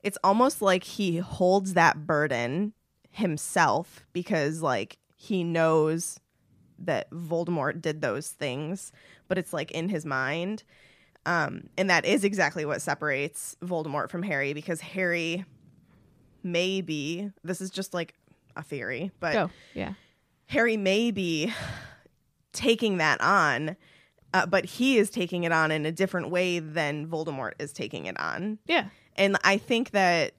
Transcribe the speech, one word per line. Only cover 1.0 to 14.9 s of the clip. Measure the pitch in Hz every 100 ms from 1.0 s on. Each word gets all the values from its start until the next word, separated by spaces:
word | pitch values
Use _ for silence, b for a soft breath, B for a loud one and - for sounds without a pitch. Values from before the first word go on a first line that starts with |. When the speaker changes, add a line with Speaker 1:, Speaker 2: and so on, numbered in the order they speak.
| 196 165
Speaker 1:
holds | 185 - 180 196 190
that | 180 165 156 151
burden | 156 151 123 120 151 208 - _ _ _
himself | - 202 151 - 190 156 117 170 - _
because, | 175 175 220 147 160
like, | 160 120 104 - _ _
he | - 190
knows | 170 165 160 160 156 165 - - _ _ _ _ _ _
that | 180 127 -
Voldemort | 165 165 165 170 170 135 165
did | 160 151
those | 143 110 151
things, | - 143 127 156 185 - b b b _
but | 185
it's, | 170
like, | 160 160
in | - 170
his | 180 156
mind. | 131 131 151 180 214 - b b b b b -
Um, | 170 139 90 - -
and | 190
that | 170
is | - 208
exactly | 196 196 151 165
what | 151 143
separates | - - 151 135 143 - - -
Voldemort | 180 175 151 143 -
from | 180
Harry, | 196 143 139
because | 147 151 165
Harry | -